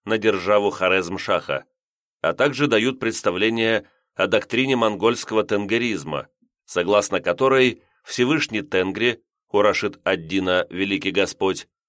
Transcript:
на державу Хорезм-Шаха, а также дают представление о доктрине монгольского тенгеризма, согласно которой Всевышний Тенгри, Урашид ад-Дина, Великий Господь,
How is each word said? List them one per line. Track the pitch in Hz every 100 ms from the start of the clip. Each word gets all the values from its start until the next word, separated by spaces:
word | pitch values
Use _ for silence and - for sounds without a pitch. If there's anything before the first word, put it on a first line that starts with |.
на | 107 110
державу | 107 95 92 104 101
Хорезм-Шаха, | - 92 95 85 92 - 87 - 69 - _ _ _ _ _
а | 82
также | - 147 131 147
дают | 110 123 131
представление | 113 - 101 90 110 113 113 110 - _ _ -
о | 95
доктрине | 101 - 117 135
монгольского | 123 110 95 113 120 - 110
тенгеризма, | 101 101 101 113 120 90 73 69 - _ _ _
согласно | - 90 87 104 - 95
которой | 90 87 131 131 123 - _ _
Всевышний | - - 123 160 - 107
Тенгри, | - 92 92 98 120 113 _ _ _
Урашид | 101 104 92 104 -
ад-Дина, | 95 92 80 95 92 90 -
Великий | 90 98 98 95
Господь, | 92 92 - 95 87 - _